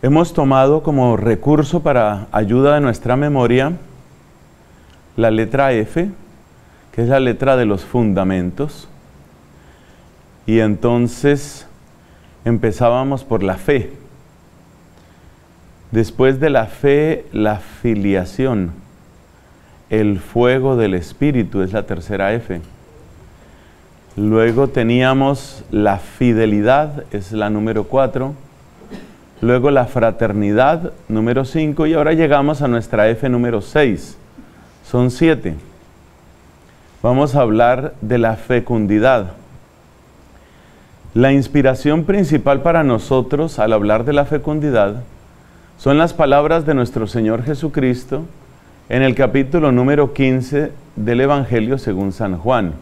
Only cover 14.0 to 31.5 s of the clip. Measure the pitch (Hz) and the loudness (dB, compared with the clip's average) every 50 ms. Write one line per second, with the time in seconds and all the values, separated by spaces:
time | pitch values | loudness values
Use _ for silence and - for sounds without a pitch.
14 | - - - - - _ _ _ _ _ _ _ _ _ _ _ _ _ _ _ | -20 -20 -20 -20 -20 _ _ _ _ _ _ _ _ _ _ _ _ _ _ _
15 | _ _ - _ _ - - _ _ _ _ _ _ - - _ - - - 110 | _ _ -20 _ _ -20 -20 _ _ _ _ _ _ -20 -20 _ -14 -4 0 0
16 | 113 - - - 127 135 135 131 143 160 139 127 113 107 - - - 139 139 147 | 0 0 0 2 2 2 2 2 0 2 2 0 0 -2 -8 -2 0 2 2 4
17 | 151 156 160 - - - - 107 104 107 107 101 - - - - - 120 113 104 | 2 0 -2 -4 -6 -8 -4 -2 0 0 -2 -2 -8 -14 -20 -4 -2 -2 -2 0
18 | 98 101 98 95 90 87 - - 131 131 123 104 92 85 82 - - - - - | 0 0 0 0 -2 -4 -6 -4 -2 -2 0 -2 -4 -6 -8 -14 -18 -20 -20 -20
19 | - - - - _ _ _ _ _ _ - _ _ _ - - - _ 110 110 | -20 -20 -20 -20 _ _ _ _ _ _ -20 _ _ _ -20 -20 -10 _ -2 0
20 | 107 104 101 92 - - - 113 120 123 127 131 127 139 135 120 113 101 92 90 | 0 0 -2 -4 -6 -6 -2 2 2 2 2 2 0 0 0 2 0 0 0 -2
21 | 82 - - - 139 151 143 123 107 - - 98 95 92 98 110 98 - 104 - | -6 -8 -8 -4 -2 0 0 0 -2 -2 -2 -4 -4 -2 -4 -6 -6 -6 -8 -10
22 | 76 - 104 98 98 98 110 117 117 - 92 85 82 - - - - - - - | -8 -8 -4 -2 -2 -2 -2 -4 -6 -8 -10 -10 -10 -14 -20 -20 -20 -20 -20 -20
23 | - - - - - - - - - - - - - - - _ - - - - | -20 -20 -20 -20 -20 -20 -20 -20 -20 -20 -20 -20 -20 -20 -20 _ -20 -20 -20 -20
24 | _ - - - 104 107 110 110 113 117 113 123 139 135 135 135 117 113 120 123 | _ -16 -8 -4 0 2 2 4 2 2 2 2 0 0 0 -2 0 2 2 2
25 | 127 131 131 135 135 135 143 135 - - - - - - - 104 104 104 98 98 | 2 2 2 2 2 0 -2 -4 -8 -16 -20 -20 -14 -6 -2 0 0 0 0 -2
26 | - - - - 127 123 113 107 113 110 104 104 104 113 131 143 151 151 143 143 | -6 -12 -6 -2 0 2 2 2 2 2 2 0 2 2 2 2 2 -2 -6 -12
27 | - - - 104 95 92 110 110 107 104 107 104 107 110 113 107 104 - - 135 | -14 -10 -10 -10 -10 -8 -6 -4 -4 -2 -2 -2 -2 -2 -2 -4 -4 -2 0 0
28 | 135 127 - 131 131 139 147 143 - - - - - - - - - - - - | 0 0 -2 -6 -6 -6 -10 -14 -18 -20 -20 -20 -20 -20 -20 -20 -20 -20 -20 -20
29 | - - - - - - _ - - 117 123 127 120 147 143 135 123 - - 127 | -20 -20 -20 -20 -20 -20 _ -4 0 2 2 4 2 4 4 2 2 2 0 0
30 | 113 113 107 - 117 110 101 107 104 101 104 110 127 143 160 165 170 - - - | 0 0 0 0 -2 -2 0 -2 0 0 2 2 4 2 2 0 -4 -10 -12 -12
31 | - - 110 110 110 120 123 131 135 127 | -10 -6 -2 -2 0 0 0 0 -2 -2